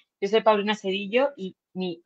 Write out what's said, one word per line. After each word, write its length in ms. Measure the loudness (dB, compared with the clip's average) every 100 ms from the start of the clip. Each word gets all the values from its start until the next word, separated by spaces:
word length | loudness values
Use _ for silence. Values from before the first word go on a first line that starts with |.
| _ _
Yo 80 | 0
soy 120 | 4
Paulina 340 | 4 4 2
Cedillo 560 | -2 -4 -4 -2 0 0 -2
y 200 | -12 -12 _
mi 280 | -8 -8 -8